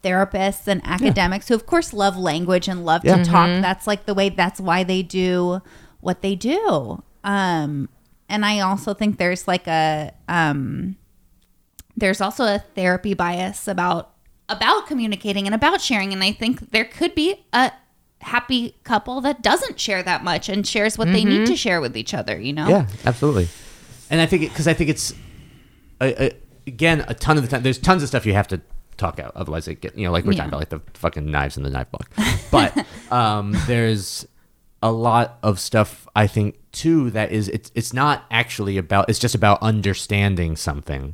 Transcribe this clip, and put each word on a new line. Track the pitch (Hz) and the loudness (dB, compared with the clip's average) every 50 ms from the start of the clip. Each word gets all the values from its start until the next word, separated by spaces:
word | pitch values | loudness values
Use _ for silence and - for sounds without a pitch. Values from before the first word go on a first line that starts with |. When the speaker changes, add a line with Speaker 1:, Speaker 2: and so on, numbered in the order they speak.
| - | 0
Speaker 1:
therapists | 185 180 185 196 196 - 190 190 196 196 - - 208 | 0 2 2 2 2 0 0 0 0 -2 -4 -2 -2
and | 196 180 - | -2 -2 -2
Speaker 2:
Yeah. | - | -4
Speaker 1:
academics | 170 190 254 262 - 202 180 175 185 202 - - | -2 2 2 2 4 4 2 2 0 -2 0 0
who, | 240 | 0
of | 220 - | 0 0
course, | - 339 330 - - - | 0 0 0 0 0 -2
love | 208 196 196 185 185 | 0 0 0 2 0
language | 185 175 - 165 175 170 185 180 175 190 | -2 0 0 0 0 2 2 2 2 -2
and | 185 180 170 | -6 -4 0
love | 165 160 175 | 0 0 4
Speaker 2:
Yeah. | - - 190 | 6 6 6
Speaker 1:
to | 180 175 | 6 6
talk. | 170 175 175 170 175 | 6 6 6 6 6
Speaker 3:
Mm-hmm. | 175 185 | 4 2
Speaker 1:
That's, | 190 180 190 - - | 2 0 -2 -2 -2
like, | 214 208 202 - | -2 -2 -2 -2
the | - 202 | -2 0
way, | 196 202 196 | 2 2 2
that's | 175 - 175 185 - - | 2 0 0 0 0 -4
why | 190 180 170 185 190 | 0 0 2 2 2
they | 175 185 185 | 0 0 -2
do | 180 165 - 185 185 185 180 180 175 175 180 190 - - - - - - _ _ | -2 -2 -2 0 0 2 2 0 0 0 -2 -4 -6 -14 -20 -20 -20 -20 _ _
what | - 180 180 - | -4 -4 -4 -2
they | - 196 196 | -2 -2 -2
do. | 180 - 233 311 392 453 403 190 147 127 107 - - - _ _ _ - | -2 0 0 0 2 2 2 0 0 -2 -4 -10 -12 -14 _ _ _ -4
Um, | 202 202 196 190 185 175 160 151 - 147 139 135 - _ _ _ _ _ _ _ - | -2 0 0 2 0 0 0 -2 -2 -4 -6 -6 -8 _ _ _ _ _ _ _ -6
and | 202 214 208 | -2 0 0
I | 208 214 202 | 2 2 2
also | 190 190 196 196 - 214 | 0 0 -2 -2 -4 -6
think | 202 - 214 208 202 | -4 0 0 -2 0
there's, | - 175 175 180 180 - - | 0 0 0 0 -2 -2 -2
like, | 180 180 - | -2 -2 -2
a, | 175 151 160 160 156 156 151 151 - - - _ - | 0 0 2 2 2 0 -2 -4 -8 -12 -16 _ -2
um, | 170 175 160 151 143 143 135 104 - - - 185 190 _ _ _ _ _ _ _ _ _ _ _ _ _ _ _ _ - - _ _ | 0 0 2 2 0 -2 -4 -4 -6 -6 -6 -6 -8 _ _ _ _ _ _ _ _ _ _ _ _ _ _ _ _ -20 -20 _ _
there's | - 208 190 196 - | -2 0 0 0 0
also | 202 202 220 - 247 | -2 -4 -2 0 0
a | 214 202 208 - - _ | 0 0 0 -4 -8 _
therapy | 202 180 180 180 185 - 214 196 | -2 0 0 0 0 0 -4 -2
bias | - 175 175 175 175 185 190 202 - - | -2 -2 -2 -2 -4 -4 -6 -8 -8 -8
about, | 208 190 180 175 180 170 170 - - _ _ _ - _ _ _ - | -6 -4 -2 0 0 0 -2 -4 -10 _ _ _ -20 _ _ _ -8
about | - - 220 240 370 427 - | -4 0 2 2 2 2 0
communicating | - 302 254 226 220 202 190 - 208 196 202 196 | -4 -4 -4 -2 -2 -4 -4 -4 -4 -2 -2 -2
and | 196 214 | -2 0
about | 220 277 302 370 - | 2 2 2 2 2
sharing. | - - 254 208 190 196 | -2 -2 -2 -2 -2 -2
And | 196 190 | -2 0
I | 190 196 | 0 -2
think | 208 - 226 226 254 - - - | -2 -2 -2 -2 -2 -4 -6 -2
there | - 226 226 | -2 -2 -2
could | - - - 330 349 339 | -2 -4 -4 -4 -2 0
be | 320 302 349 403 - _ _ - | 0 0 0 -2 -4 _ _ 2
a | 240 262 - - - _ _ _ _ _ _ _ _ | 2 2 2 0 -10 _ _ _ _ _ _ _ _
happy | - - - 240 - - 262 247 233 226 _ _ | -10 -4 -4 -4 -2 0 -2 -2 -2 -4 _ _
couple | _ - 240 - - - 247 269 | _ -2 -2 -2 -2 -4 -8 -2
that | 247 277 294 277 | -2 -2 -2 0
doesn't | - 202 262 359 539 494 - - | 2 2 2 2 0 -6 -6 -6
share | - 226 196 185 | -4 -2 -2 -2
that | 180 185 175 - 160 | -2 -2 -4 -2 -2
much | 180 165 143 - - | -2 -4 -2 -4 -4
and | 196 202 196 | -4 -2 -2
shares | - - 220 208 220 214 | 0 0 0 0 0 0
what | - - 170 | 0 0 2
they | 185 180 | 4 4
need | 185 208 196 202 | 4 4 4 4
Speaker 3:
Mm-hmm. | 220 | 4
Speaker 1:
to | 233 339 | 2 2
share | - - 220 180 170 | 0 0 0 0 0
with | 143 120 120 | -2 -4 -6
each | 113 113 - - | -6 -8 -6 -6
other, | 123 104 - 107 82 | -6 -4 -4 -6 -6
you | 107 131 | -6 -6
know? | 143 156 151 147 | -4 -2 2 4
Speaker 2:
Yeah, | 175 202 139 98 98 - - | 4 4 4 0 -6 -2 -2
absolutely. | 120 117 - 139 151 139 98 87 85 - - - - - - - - - - - - | -2 0 2 0 2 2 2 0 0 -4 -14 -20 -20 -20 -20 -20 -20 -20 -20 -6 -2
And | 156 165 | 2 2
I | 165 | 2
think | 165 190 165 | 2 2 0
it, | 156 - - | 0 -2 -4
'cause | - 147 | 0 2
I | 165 | 2
think | 156 - 165 147 | 2 2 2 0
it's, | 156 - - - - - - - - - - - - - - _ _ _ _ - - _ | 0 -2 -4 -8 -8 -12 -18 -20 -20 -20 -20 -20 -20 -20 -20 _ _ _ _ -20 -6 _
uh, | 131 135 - - | -2 -2 0 0
uh, | 131 139 - - - - - - - | 0 -2 -2 -6 -20 -20 -20 -16 -16
again, | - 123 113 160 165 165 151 - - | -14 -4 0 2 2 2 2 0 -6
a | 110 | -8
ton | - - - 156 | -4 0 2 2
of | 151 | 2
the | 131 117 | 2 0
time, | 139 123 | -2 0
there's | 123 131 127 - | 0 0 -2 0
tons | - 185 185 180 | 2 2 2 2
of | 143 127 | 2 0
stuff | - 123 - | -2 -2 0
you | 110 | 2
have | 95 101 101 - | 2 2 2 0
to | 95 85 - _ - - - _ - | -4 -8 -8 _ -14 -14 -14 _ -8
talk | - 101 85 - - | -6 -6 -6 -6 -8
out. | 69 60 - | -14 -12 -10
Otherwise, | - 85 76 76 80 80 80 | -10 -8 -6 -6 -8 -8 -8
it | 80 - | -12 -10
get, | - - - - | -12 -12 -8 -6
you | 104 | -2
know, | 90 | 0
like | 87 87 87 | 0 0 2
we're | 98 | 2
Speaker 1:
Yeah. | 101 82 | 0 0
Speaker 2:
talking | 76 73 | 0 -4
about, | 71 71 | -4 -6
like, | 85 - | -6 -6
the | 80 76 - - - - | -8 -10 -10 -14 -12 -4
fucking | - 82 - 80 73 76 | -4 -4 -2 -2 -6 -2
knives | 76 71 69 71 - - | 0 0 -2 -2 -4 -6
in | |
the | 71 69 | -6 -4
knife | 67 65 64 - | -4 -6 -6 -8
book. | - - - - - - 214 226 - - - - | -10 -12 -12 -8 -4 -2 0 0 0 -2 -2 2
But, | - - - 640 - 285 - - - | 4 4 4 4 0 -4 -6 -6 -14
Speaker 1:
<laughs> | - - - | -20 -8 -2
Speaker 2:
um, | 123 123 117 110 107 104 104 101 104 92 - | 0 2 2 2 0 -2 -2 -2 -2 -2 0
there's | - 123 120 117 113 110 104 92 - - - - - _ _ _ _ _ _ _ _ _ _ | 0 2 2 2 2 0 -2 -4 -8 -10 -12 -12 -14 _ _ _ _ _ _ _ _ _ _
a | - 113 | -2 0
lot | 113 113 117 120 113 120 117 - - - | 0 2 2 4 4 4 2 0 -4 -2
of | - 107 101 92 | 0 0 0 0
stuff, | - - - 110 107 - - - - - _ | -4 0 2 2 2 2 -2 -20 -20 -2 _
I | 104 107 | 2 2
think, | 104 - 113 104 104 - - - _ | 4 2 0 0 0 -4 -10 -20 _
too, | - - - 160 165 160 135 120 | -12 -2 2 4 4 4 2 2
that | 104 110 107 - | 0 -2 -2 0
is, | 92 107 104 95 | 0 -2 -2 -2
it's, | - 107 - - _ | -4 -6 -8 -6 _
it's | 117 110 - | -6 -6 -4
not | 120 127 139 147 139 - - _ | -2 0 2 2 2 0 -4 _
actually | 113 113 120 - - - 104 98 98 98 | 0 0 0 0 -4 -6 -4 -2 -2 -2
about, | 87 - 98 98 - - | -2 2 2 2 2 2
it's | 110 - | 0 0
just | - 113 - | 0 0 0
about | 101 107 104 101 - | 4 4 4 4 4
understanding | - 110 110 107 95 101 92 - - - 104 101 101 101 95 87 87 80 80 | 2 0 0 2 0 0 -2 -2 -4 -2 0 2 2 2 2 0 0 -2 -2
something. | - - 82 71 73 69 - 73 65 67 71 | -4 -4 -6 -6 -6 -6 -6 -8 -6 -6 -10